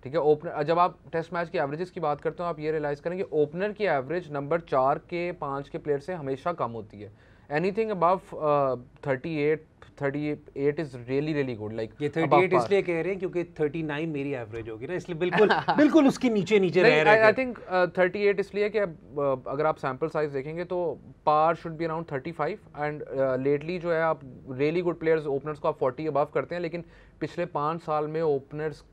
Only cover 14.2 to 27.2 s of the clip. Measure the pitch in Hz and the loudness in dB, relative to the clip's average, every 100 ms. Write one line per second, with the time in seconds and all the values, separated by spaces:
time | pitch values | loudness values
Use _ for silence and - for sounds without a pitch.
14.2 | 139 131 110 117 113 110 139 180 175 165 | -4 -6 -8 -10 -10 -10 -8 -8 -8 -4
15.2 | 180 175 208 175 143 165 294 320 277 - | -2 4 4 4 2 4 6 8 6 4
16.2 | 254 214 175 208 185 156 220 151 - 214 | 2 2 4 4 6 6 8 8 8 8
17.2 | 220 220 254 220 - 185 180 185 180 202 | 8 4 -2 -4 -2 2 2 4 2 4
18.2 | 202 196 196 202 208 208 196 156 90 139 | 2 2 -2 -2 -2 0 -2 -6 -12 -2
19.2 | 143 131 127 139 156 151 143 131 165 160 | 0 0 -4 -2 0 0 -4 -2 -2 -2
20.2 | 151 139 135 160 175 180 170 127 - - | -2 -4 -6 -8 -6 -4 -4 -6 -12 -4
21.2 | - 151 160 165 170 156 165 160 170 139 | 0 4 4 2 -6 -6 -4 -4 -6 -6
22.2 | 170 165 151 208 - 143 147 151 - 135 | -6 -4 -4 -4 -12 -6 -6 -6 -8 -2
23.2 | 135 131 135 143 156 180 170 160 165 156 | 0 2 0 0 -2 -6 -2 0 0 -2
24.2 | 135 123 113 127 147 170 180 165 160 160 | -6 -18 -12 -2 0 2 -2 -2 2 2
25.2 | 147 139 147 147 165 - 135 127 160 139 | 2 -4 -4 -4 -4 0 -2 -2 -2 0
26.2 | - 151 131 170 170 170 165 - - - | 0 -2 -4 -6 -6 -8 -12 -20 -20 -8